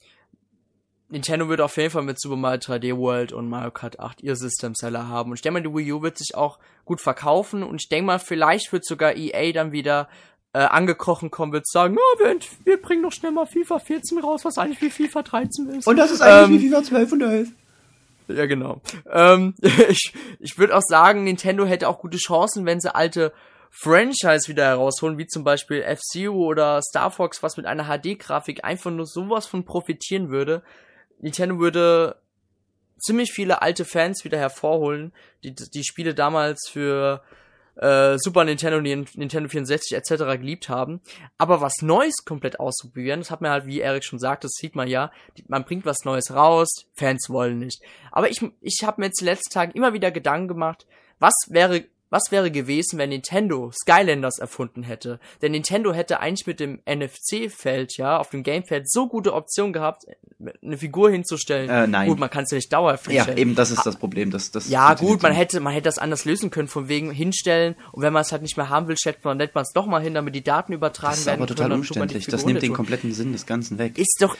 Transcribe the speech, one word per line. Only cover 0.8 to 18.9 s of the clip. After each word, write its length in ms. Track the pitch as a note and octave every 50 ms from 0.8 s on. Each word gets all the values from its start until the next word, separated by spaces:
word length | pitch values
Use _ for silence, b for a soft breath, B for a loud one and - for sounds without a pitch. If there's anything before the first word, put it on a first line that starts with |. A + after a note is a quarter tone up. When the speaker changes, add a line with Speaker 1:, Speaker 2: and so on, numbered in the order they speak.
| _ _ _ _ _ -
Speaker 1:
Nintendo 400 | - D3 C3 - D#3+ D#3+ E3 D#3+
wird 120 | D#3+ D#3
auf 160 | D3+ D3 - D#3+
jeden 120 | D#3 E3
Fall 140 | D#3+ E3 C#3
mit 160 | C#3 C3 -
Super 140 | - C#3+ C#3
Mario 240 | C3 C3 B2+ B2+ B2
drei 200 | - - B2+ A#2+
D 160 | A#2+ B2 B2+
World 360 | B2+ B2+ B2 B2 B2 B2 A#2+ A#2+
und 160 | A#2 A#2+ A#2
Mario 220 | A#2+ A#2+ A#2+ A#2+
Kart 280 | - - - A#2 - -
acht 220 | - A2+ - _
ihr 140 | - C#3 C3+
System 400 | A#2+ B2+ B2 A#2 - - A#2+ A2
Seller 320 | - - A#2 A#2 A#2 A#2 A#2+
haben. 240 | A#2+ A#2+ A#2+ B2
Und 40 | A#2+ A#2+
ich 40 |
denke 180 | - D#3 E3+ F3+
mal, 40 | E3 D#3
die 60 | D3+
Wii 180 | D#3 D3+ C#3+ C#3+
U 80 | D3+
wird 160 | D#3 E3 E3 -
sich 180 | D3 - -
auch 240 | - D3 D3 - _ b b b b b
gut 160 | - F3 D#3
verkaufen. 640 | - - B2+ - - D3+ - F#3 G#3 - - G3+ F#3+
Und 180 | - D#3 D#3
ich 80 | - -
denke 160 | D#3 D#3 F#3
mal, 140 | G3 F3+ F#3
vielleicht 520 | - - F3 D#3+ D#3 D3+ F3 G#3+ - -
wird 140 | - F3+ -
sogar 300 | - D#3+ C#3 D#3 D3+ C3+
E 180 | - D#3+ D3+ -
A 180 | - D3+ E3 D#3+
dann 180 | D#3+ D#3 D#3+
wieder, 380 | D3 D3+ C3 D3 D3 C#3+ C#3+ b b b b b b b b _ -
äh, 60 | C3+
angekrochen 720 | C#3 - - D#3 F3+ F#3 E3 - - - E3+ - E3+ D#3
kommen, 200 | - - E3 D3+ D3
wird 140 | D3+ D3+ -
sagen, 300 | - F3 F3 F3+ G3 G#4
"Oh, 220 | B4 C5 B4 A4+
wir 120 | G#4 -
ent-, 160 | F#4+ E4+ - - - - -
wir 160 | F#4 F#4+ F#4+
bringen 200 | - - F4 E4
noch 100 | E4 F4+
schnell 200 | - - - E4
mal 140 | D#4 E4 D#4+
fifa 340 | - - E4+ F4 - E4+ D4+
vierzehn 380 | - - D#4 D#4+ - - E4 E4+
raus, 260 | D4 D4 D#4 D4+ -
was 120 | E4 - -
eigentlich 240 | - D4+ C#4+ -
wie 80 | D4+ D4
fifa 320 | - - D4+ D4 - D4+
dreizehn 460 | C#4+ - - A#3 B3+ - - - C#4+ C4
ist." 180 | C4+ C4+ B3 G#3+
Speaker 2:
Und 100 | A#3+ -
das 140 | - D#4
ist 100 | E4 -
eigentlich 360 | - - G3+ G3+ G#3 G3+ - -
Speaker 1:
Ähm, 40 | -
Speaker 2:
wie 40 | C4+
fifa 140 | D4 C#4+ D4
zwölf 280 | C#4 B3+ B3 A#3 A#3
und 100 | D4+ C#4+
elf. 280 | C4+ A3+ A3 A3 A#3 A#3 - _ _ b b b b b b b b _ _ _ _ -
Speaker 1:
Ja, 160 | - C#3 D3
genau. 360 | C#3 C#3 C3+ B2+ C3+ B2 - - B